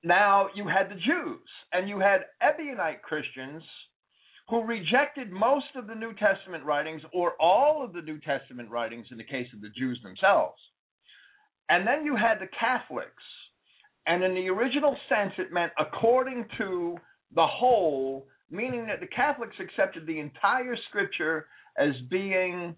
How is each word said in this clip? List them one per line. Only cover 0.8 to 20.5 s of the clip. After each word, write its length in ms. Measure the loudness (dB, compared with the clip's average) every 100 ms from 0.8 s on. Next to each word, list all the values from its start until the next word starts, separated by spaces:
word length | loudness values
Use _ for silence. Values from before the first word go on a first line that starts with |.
| 0
the 60 | -2
Jews, 540 | 0 0 -2 -10 -16 -20 -4
and 160 | -2 -2
you 100 | 2
had 220 | 4 4 0 _
Ebionite 580 | 0 2 -6 -4 -4 -4
Christians 640 | -6 -6 -6 -10 -12 -12 -16 -20 -20 _ _ _ _ _ -4
who 160 | -4
rejected 680 | -2 -4 2 2 2 -4 -10
most 360 | 0 2 2 0 -12
of 120 | -12
the 80 | -10
New 180 | -10
Testament 500 | 0 2 2 -4 -10
writings 380 | -2 -2 -2 -8 -6
or 220 | -2 -2 4
all 420 | 6 6 6 4
of 80 | -2
the 100 | -8
New 160 | -10 -10
Testament 500 | -4 -4 -4 -14 -8
writings 380 | -4 -4 -8 -14
in 60 | -16
the 60 | -10
case 220 | -8 -8
of 60 | -10
the 80 | -14 -6
Jews 220 | -4 -4
themselves. 560 | -10 0 4 4 2 -4 _ _ _ _ _ -20 _ _ _ _ 0
And 160 | 0 2
then 200 | -2 0
you 100 | 0
had 240 | 2 0
the 100 | -4 -4
Catholics. 520 | -2 -2 -4 -10 -10 _ -20 -20 -20 _ _ _ _ _ -2
And 180 | 2
in 120 | 2 0
the 120 | -2
original 460 | 0 0 2 0 0 -2
sense, 240 | 0 0 -4
it 140 | -4
meant 220 | -2 -2 -2
according 680 | -4 2 4 4 2 -6 -10 -8
to 400 | -4 -2 -4 -6 _ _ _ 2
the 100 | 2
whole, 800 | 4 4 4 4 0 -2 -6 -12 _ _
meaning 380 | -6 -6 -6 -6
that 140 | -8
the 60 | -6
Catholics 500 | 0 0 0 -8 -10
accepted 480 | -10 0 0 0 -8
the 120 | -6
entire 580 | -8 0 2